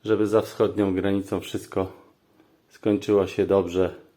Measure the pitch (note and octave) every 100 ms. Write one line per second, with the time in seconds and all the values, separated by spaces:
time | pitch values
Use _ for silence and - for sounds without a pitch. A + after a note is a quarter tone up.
0 | G#2+ G#2 G#2+ G#2+ - - G#2 G#2 G2 F#2
1 | G2 G2 F#2+ F#2+ - G2+ - - F#2+ -
2 | _ _ _ _ _ _ _ - A2 G2+
3 | G2+ G2+ F#2 - F#2 G2 F2 F2 F2+ -
4 | _